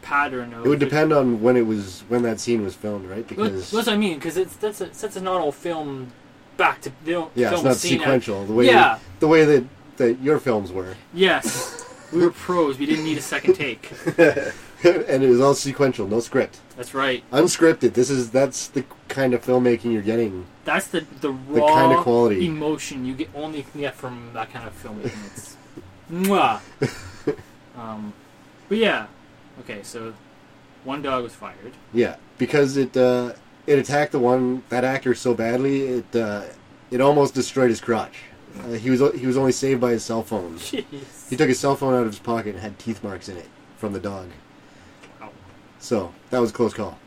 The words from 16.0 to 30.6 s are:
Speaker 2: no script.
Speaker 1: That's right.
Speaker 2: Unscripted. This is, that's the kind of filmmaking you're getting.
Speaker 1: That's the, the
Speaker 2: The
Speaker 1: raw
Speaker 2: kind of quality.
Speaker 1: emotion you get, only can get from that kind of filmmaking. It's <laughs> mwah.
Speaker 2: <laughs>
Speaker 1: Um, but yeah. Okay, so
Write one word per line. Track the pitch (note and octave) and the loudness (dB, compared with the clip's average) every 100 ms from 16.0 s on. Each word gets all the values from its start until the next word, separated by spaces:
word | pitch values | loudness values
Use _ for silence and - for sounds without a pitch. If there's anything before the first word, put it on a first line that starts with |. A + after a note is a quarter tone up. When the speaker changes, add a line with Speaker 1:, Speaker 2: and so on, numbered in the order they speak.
| G2 | -2
Speaker 2:
no | G#2+ | -2
script. | A#2 C3 G#2 - - - | 0 -2 -2 -6 -20 -16
Speaker 1:
That's | A#2+ | -10
right. | C3+ C3+ B2 - | -4 -2 -2 -2
Speaker 2:
Unscripted. | C3 E3 - E3 D#3+ A#2+ | 2 2 6 4 4 2
This | A2 B2 | 2 2
is, | C3+ A#2+ | 0 0
that's | B2 C3+ - - | 2 0 -2 -6
the | - - - - | -6 -8 -16 -12
kind | - C3+ | -2 0
of | A#2+ | 0
filmmaking | - B2+ B2 A#2 A#2+ | 2 2 4 2 0
you're | A2+ | -2
getting. | G2+ A2+ A2+ F#2 F2+ - | 0 0 -2 -4 -14 -14
Speaker 1:
That's | - E3 - | -4 -4 -2
the, | F3 | -8
the | D3+ C#3 D3 | -8 -8 -6
Speaker 2:
The | |
Speaker 1:
raw | C3 C3 D3 D3+ | -6 -2 2 6
Speaker 2:
kind | D#3 D#3+ | 6 6
of | - | 4
quality. | B3+ A#3 A#3+ G3+ F3+ | 4 4 4 2 0
Speaker 1:
emotion | D#3 D3+ D3+ - C#3 | -2 -4 -4 -6 -8
you | B2+ | -8
get, | C3 D#3 | -8 -8
only | C#3+ D#3 D#3 | -8 -10 -10
can | C3 D3+ | -12 -8
get | C#3 - | -8 -8
from | B2+ B2 A#2+ | -12 -12 -14
that | A#2 A2+ | -12 -12
kind | B2 A2+ | -12 -16
of | - | -16
filmmaking. | A#2+ G#2+ B2 G#2+ G2+ | -14 -10 -10 -10 -16
It's | - - - - - | -18 -20 -20 -20 -20
<laughs> | - - - | -20 -20 -12
mwah. | E3+ F#3+ G3 C#3+ A2 - - | -4 0 2 2 0 -10 -6
Speaker 2:
<laughs> | C3+ - - - - C#3+ - - - B2 | -6 -6 -18 -8 -6 -6 -12 -20 -20 -16
Speaker 1:
Um, | A2+ G#2+ G#2+ - - - - - - | -12 -12 -12 -14 -20 -20 -20 -20 -4
but | G#3 | 0
yeah. | G#3+ C3 G#2+ - - - - - | 2 0 -6 -18 -20 -20 -20 -20
Okay, | A#2+ G#2+ | -14 -14
so | G2+ A#2 A2+ A2 - - - - | -12 -12 -12 -14 -20 -20 -20 -20